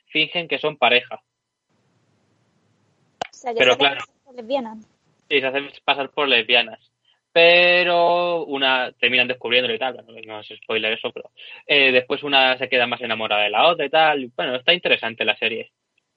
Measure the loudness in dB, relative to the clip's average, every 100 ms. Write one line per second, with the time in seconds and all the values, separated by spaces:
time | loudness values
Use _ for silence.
0 | _ -4 -2 -4 -6 -4 -4 0 2 2
1 | -2 -14 _ _ _ _ _ _ _ _
2 | _ _ _ _ _ _ _ _ _ _
3 | _ -14 -14 _ -8 0 2 4 2 0
4 | -10 _ _ -18 -6 -6 -6 -14 -20 _
5 | _ _ -4 -2 -2 -4 -8 -8 -4 -4
6 | -4 -4 0 0 2 0 0 -6 _ _
7 | _ _ _ 4 6 6 4 4 2 2
8 | 2 2 0 -4 -4 -2 0 0 -2 -2
9 | 0 0 -2 -4 -2 0 0 -4 -6 -8
10 | -16 -20 -16 -16 -16 -16 -6 -4 -4 -4
11 | -6 -10 -18 -20 -20 -12 -2 2 4 2
12 | 0 -4 0 2 2 0 -2 0 0 -2
13 | -6 -6 -2 0 0 2 2 2 0 2
14 | 2 0 -4 -8 -6 -4 -2 -2 0 -2
15 | -2 -6 -4 -2 -4 -6 -12 _ _ _
16 | _